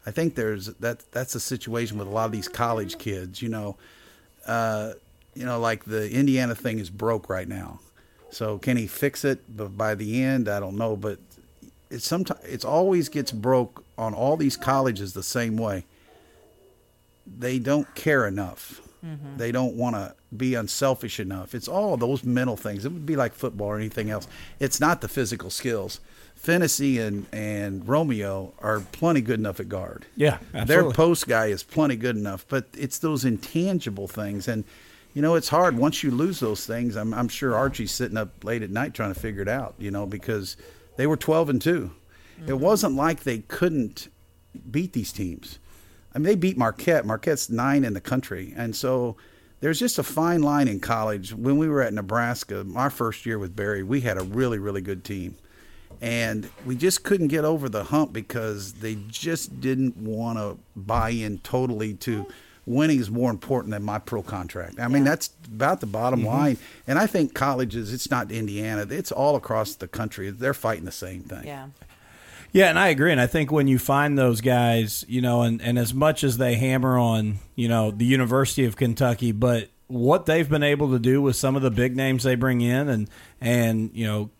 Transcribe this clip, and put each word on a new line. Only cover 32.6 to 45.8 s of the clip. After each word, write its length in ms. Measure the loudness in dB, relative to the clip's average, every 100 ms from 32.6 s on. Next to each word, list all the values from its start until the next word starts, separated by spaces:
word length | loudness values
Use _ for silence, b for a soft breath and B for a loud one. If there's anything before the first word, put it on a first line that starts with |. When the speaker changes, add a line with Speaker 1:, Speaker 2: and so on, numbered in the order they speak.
| -4 -8
Speaker 1:
it's 220 | -6 -2
those 260 | 0 2
intangible 840 | 2 0 -2 -2 0 0 -2 -8 -8
things. 400 | -6 -6 -6 -4
And, 180 | -6 -8 B B B B
you 80 | 0
know, 120 | 2
it's 140 | 2 4
hard. 280 | 4 4 4
Once 260 | 2 2
you 60 | 0
lose 260 | 2 0 0
those 260 | -2 -2 -4
things, 280 | -2 -2 -2
I'm, 160 | -4
I'm 140 | -2 -2
sure 260 | -2 0
Archie's 360 | 2 0 -2 -6
sitting 260 | -4 -2 -2
up 280 | -6 -8
late 180 | -4 -4
at 80 | -2
night 240 | -4 -4
trying 180 | -4 -6
to 60 | -4
figure 240 | -6 -4
it 60 | -2
out, 260 | -2 -6 -8
you 120 | -6
know, 160 | -6 -6
because 500 | -6 -4 -4 -4 -12 B B B -2
they 100 | 0
were 100 | 0
twelve 320 | 2 2 4
and 120 | 2
two. 300 | 2 0 -2 -12 -20 b b b
It 40 | -6
Speaker 2:
Mm-hmm. 80 | 0
Speaker 1:
wasn't 340 | 4 4 2 2
like 280 | 0 0
they 140 | -2 -4
couldn't 680 | -6 0 2 2 -2 -6 -18 _ -20 _ _ -18 -4
beat 220 | -2 -2
these 180 | -4 -4
teams. 460 | -6 -6 -8 -14 -20 b b